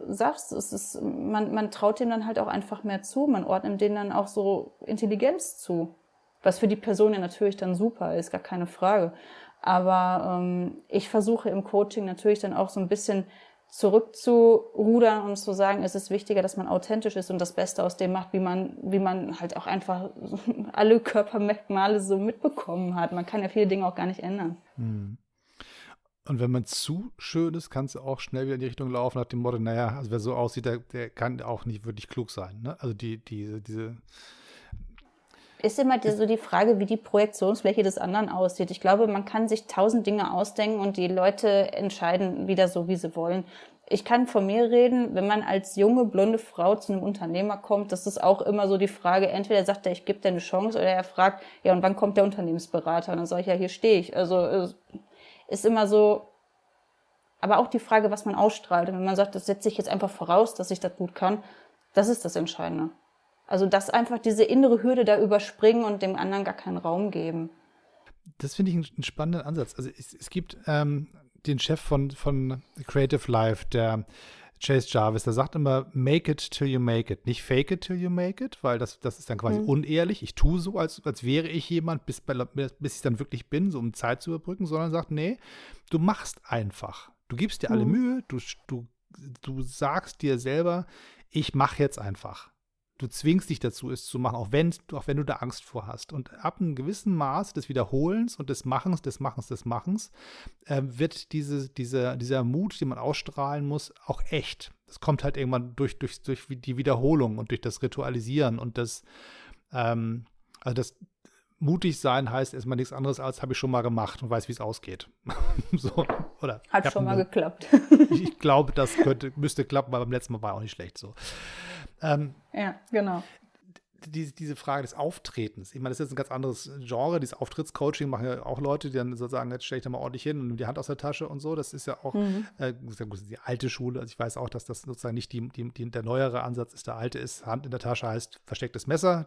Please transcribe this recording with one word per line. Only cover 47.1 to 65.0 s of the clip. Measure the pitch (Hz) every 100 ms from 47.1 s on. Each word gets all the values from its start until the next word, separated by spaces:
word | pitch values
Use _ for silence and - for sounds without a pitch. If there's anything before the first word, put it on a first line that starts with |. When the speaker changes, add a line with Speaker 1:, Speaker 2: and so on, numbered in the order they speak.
| 202 165 175 202 202
Speaker 1:
kommt, | - 208 202
das | 180 208
ist | 202
auch | 185 196
immer | - 208 196
so | 196
die | 196
Frage, | - 180 190 190
entweder | 190 202 214
sagt | 185 196
er, | 185
„Ich | 180
geb | - 196
dir | 196
eine | 175
Chance“, | - 185 214 220
oder | 185
er | 185
fragt, | 185 - 190 196 - -
„Ja, | 190
und | 180
wann | 190 196
kommt | 208 202
der |
Unternehmensberater?“ | 202 196 170 165 - 165 160 170 170
Und | 170
dann | 170
sag | 180
ich, | 180
„Ja, |
hier | 180 180
stehe | - 226 202
ich.“ | 180 -
Also, | 180 180
es | 165 185 180 - _ - - - - - -
ist | 202 220
immer | 226 202
so, | 214 208 208 - _ _ _ _ _ _ _ _ _ _ _
aber | 190 208
auch | 240
die | 233
Frage, | - 220 214
was | 202
man | 208
ausstrahlt. | 196 214 214 - 175 175
Und | 185
wenn |
man | 185 190
sagt, | 202
„Das | 196 -
setze | 202 220
ich | 208
jetzt | 196
einfach | 190 196
voraus, | - 185 180 226
dass | - 185
ich | 185
das | 180 -
gut | 175
kann“, | - 185 208 - - - _ _
das | - 208
ist | 233
das | 170 170
Entscheidende. | 160 - 165 - 160 - _ _ _ _ -
Also | 190 196
das | 196 196
einfach | 240 233 233
diese | 226 214
innere | 220 254 269 233
Hürde | 240 254